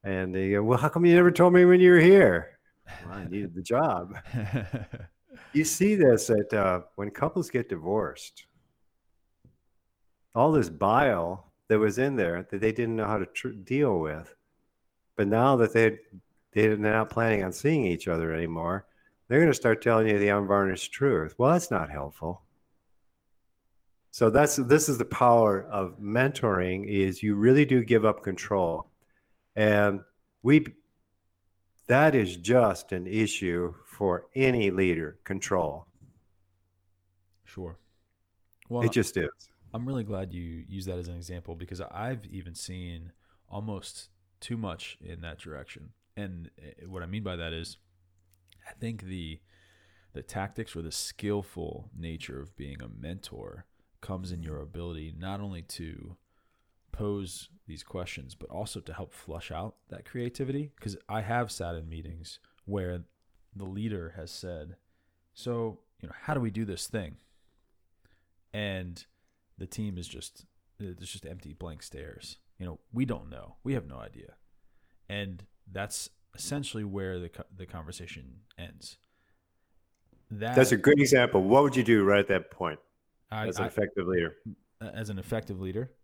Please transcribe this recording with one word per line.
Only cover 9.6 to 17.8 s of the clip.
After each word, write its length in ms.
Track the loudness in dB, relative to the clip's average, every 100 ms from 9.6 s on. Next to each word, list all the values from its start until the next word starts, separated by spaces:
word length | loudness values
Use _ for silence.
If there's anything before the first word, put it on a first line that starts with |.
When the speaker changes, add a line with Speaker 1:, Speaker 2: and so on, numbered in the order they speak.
| _ _ _ _ _ _ _
Speaker 1:
All 160 | 2 4
this 180 | 4 2
bile 840 | 2 4 6 4 2 0 -4 -12 _ _
that 100 | 2
was 200 | 4 2
in 180 | -2 0
there 280 | 0 -2 -6
that 100 | -2
they 120 | -2
didn't 240 | 0 -2 -2
know 100 | -2
how 120 | -2
to 80 | -4
tr-, 220 | -8 -10
deal 480 | -12 -4 0 2 0
with. 340 | -2 -6 -12 -20 _ _ _ _ _ _ _ -4
But 100 | 0
now 280 | 4 4 4
that 160 | 4
they, 260 | 4 4 2 _ -20 _ _ _
they're 240 | 2 2 2
not 340 | 0 0 0
planning 320 | 0 0 2
on 100 | -2
seeing 320 | -2 0 2